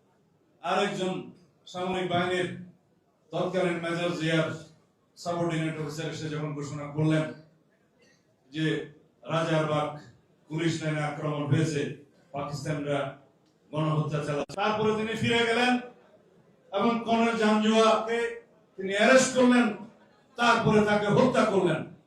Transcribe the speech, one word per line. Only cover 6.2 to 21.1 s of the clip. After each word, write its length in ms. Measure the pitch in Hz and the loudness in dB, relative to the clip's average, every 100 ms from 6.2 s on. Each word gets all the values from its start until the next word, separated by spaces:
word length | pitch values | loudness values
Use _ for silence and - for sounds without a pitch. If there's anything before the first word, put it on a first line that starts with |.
| 156 | -6
যখন 260 | 151 151 | -6 -6
ঘোষণা 320 | 143 139 147 143 | -6 -8 -8 -8
করলেন 480 | 143 156 156 - - - _ _ _ _ _ _ _ _ _ _ | 0 2 2 0 -8 -20 _ _ _ _ _ _ _ _ _ _
যে 420 | 151 156 - - - _ _ | -2 0 -2 -6 -16 _ _
রাজারবাগ 760 | - 160 165 156 156 151 147 - - - _ _ - | -4 -2 0 0 2 0 -2 -6 -18 -20 _ _ -10
পুলিশ 340 | 156 165 156 | -4 -2 -2
লাইনে 180 | 156 151 | -4 -2
আক্রমণ 460 | 147 147 151 147 143 | -4 -4 -6 -4 0
হয়েছে, 580 | 160 - 143 - - - _ _ | 0 0 -2 -6 -8 -18 _ _
পাকিস্তানরা 920 | 143 143 135 147 143 143 143 - - _ _ _ _ - | -10 -8 -8 -6 -6 -4 -4 -4 -10 _ _ _ _ -10
গণহত্যা 540 | 151 156 151 147 147 | -4 0 0 -2 -4
চালাচ্ছে, 320 | 151 143 139 190 | -4 -4 -6 -2
তারপরে 400 | 214 214 214 214 | -2 0 0 0
তিনি 180 | 220 | -2
ফিরে 240 | 220 233 233 | -2 0 2
গেলেন 400 | 226 233 247 247 - - _ _ _ _ _ _ - | 2 2 2 2 -2 -20 _ _ _ _ _ _ -6
এবং 300 | 196 233 226 | 0 2 0
কর্নেল 320 | 226 226 233 226 | 0 2 2 2
জানজুয়াকে 1040 | 214 214 214 220 220 214 226 233 233 - - _ _ - | 2 4 4 6 6 4 0 -2 -4 -8 -18 _ _ -10
তিনি 180 | 190 | -4
অ্যারেস্ট 420 | 202 233 262 - 254 | 2 6 6 6 4
করলেন, 400 | 247 247 214 202 - - _ _ _ - | 4 6 2 -2 -12 -20 _ _ _ 0
তারপরে 480 | 233 226 - 208 | 2 4 4 4
তাকে 220 | 208 208 | 4 2
হত্যা 380 | 208 | 2